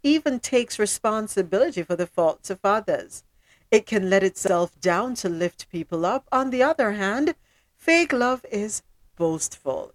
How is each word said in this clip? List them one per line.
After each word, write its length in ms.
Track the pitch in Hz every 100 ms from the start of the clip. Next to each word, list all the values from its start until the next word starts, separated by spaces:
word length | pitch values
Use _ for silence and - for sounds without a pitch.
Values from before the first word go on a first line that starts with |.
even 340 | 285 311 294 247
takes 400 | - 254 240 -
responsibility 1040 | 208 - 220 220 214 196 175 196 311 185
for 140 | 165 175
the 100 | 175
faults 420 | - 165 - -
of 120 | 185
others. 600 | 196 214 - - 90 - - _ _ _ _
It 140 | 214 -
can 220 | 214 185
let 140 | 196
itself 580 | 190 - 190 175 175 -
down 340 | 185 175 247 240
to 120 | 185
lift 400 | 170 175 - -
people 380 | 170 160 165 175
up. 220 | 262 -
On 200 | 254 269
the 120 | 247
other 300 | 285 320 220
hand, 420 | 208 196 247 302 - _ _ _ _
fake 360 | - 339 339
love 340 | 247 247 254 -
is 300 | 208 214 - - _ _ -
boastful. 760 | 165 160 - - 139 78 -